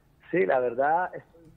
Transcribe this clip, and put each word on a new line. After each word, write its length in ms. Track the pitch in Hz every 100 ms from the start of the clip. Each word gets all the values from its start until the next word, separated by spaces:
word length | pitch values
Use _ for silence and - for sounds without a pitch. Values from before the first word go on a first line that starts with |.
| _ _ -
Sí, 120 | 170 190
la 140 | 131
verdad, 560 | 123 117 139 165 180 -
estoy 280 | - - 165